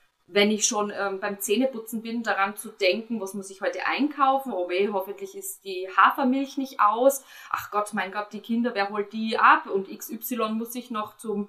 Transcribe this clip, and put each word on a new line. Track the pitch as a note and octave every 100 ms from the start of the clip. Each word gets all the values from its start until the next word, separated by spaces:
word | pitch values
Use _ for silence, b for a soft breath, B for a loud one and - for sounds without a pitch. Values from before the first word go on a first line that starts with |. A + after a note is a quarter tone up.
| b _ _
wenn | G3 G#3
ich | G#3+ -
schon, | G#3+ G#3
ähm, | - G3 G3
beim | G#3 G3+
Zähneputzen | - G#3 C4 A3+ - A3+
bin, | A3+ A#3
daran | A3 F#3+ G3+ G#3
zu | G#3
denken, | - F#3 G#3 - A3+
was | F#3+
muss | G3+ F#3
ich | -
heute | F#3 - -
einkaufen? | F3 D4 C#4+ C4+ C4+ C4
Oh | F#3 F3
weh, | F3+ G#3
hoffentlich | G3 G3 G3 G3 G3
ist | - -
die | G3 F#3 F#3 F#3+
Hafermilch | G#3 - B3+ C4+ C4+ -
nicht | C4 -
aus. | G#3 A3+ C4+ C4+ B B B
Ach | - -
Gott, | G#3 G#3
mein | G#3+ F#3
Gott, | G#3 -
die | G#3
Kinder, | G#3+ A#3 A#3 G3+
wer | G3+
holt | G#3 G3+
die | A3 A3 -
ab? | A3+ D#4+ A#3
Und | G3 F#3+
X | - -
Y | A3 - A3+ A3 A3
muss | A#3 B3
ich | A#3
noch | G#3+ G#3 -
zum, | A3 G3+